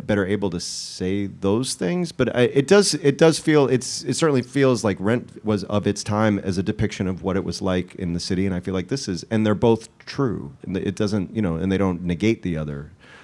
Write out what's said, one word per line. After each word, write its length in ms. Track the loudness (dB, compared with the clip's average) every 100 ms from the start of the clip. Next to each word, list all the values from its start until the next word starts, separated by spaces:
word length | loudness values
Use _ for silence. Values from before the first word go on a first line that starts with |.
better 240 | -2 0 2
able 240 | 0 -2
to 100 | -4
say 640 | -8 -10 -12 -6 -4 -4 -4
those 480 | -4 0 0 0
things. 380 | -4 -2 -2 -4
But 240 | -2 -2 2
I, 60 |
it 240 | 2 2 4
does, 240 | 6 6
it 220 | 2 2 6
does 220 | 4 4
feel, 300 | 4 4 4
it's, 340 | 2 -2 -8
it 100 | -4
certainly 280 | 0 2 2
feels 420 | 0 2 4 4
like 140 | 0 0
Rent 420 | 0 0 -2 -10
was 200 | -2 -2
of 220 | 0 0 0
its 180 | -2
time 340 | -2 2 4 2
as 200 | 0 -2
a 40 |
depiction 440 | -2 -2 -2 -2 -4
of 160 | -4
what 140 | -2 -2
it 80 |
was 180 | -2 -4
like 320 | -2 -2 -2
in 180 | -6 -6
the 80 | -4
city. 240 | -2 -2
And 100 | 0
I 60 | -2
feel 140 | -4
like 140 | -4 -2
this 200 | -4 -4
is, 160 | -6 -2
and 160 | 0 2
they're 80 |
both 340 | 2 4 2 0 _
true. 480 | -12 -4 -2 -2 -8 -12
And 140 | -6 -4
it 180 | -2
doesn't, 400 | -2 -2 -2 -2
you 60 | -2
know, 160 | -2 0
and 160 | 0
they 60 | 2
don't 240 | 2 0
negate 400 | -2 0 0 0
the 160 | -2 -4
other. 320 | -6 -8 -12 -18 -20 -20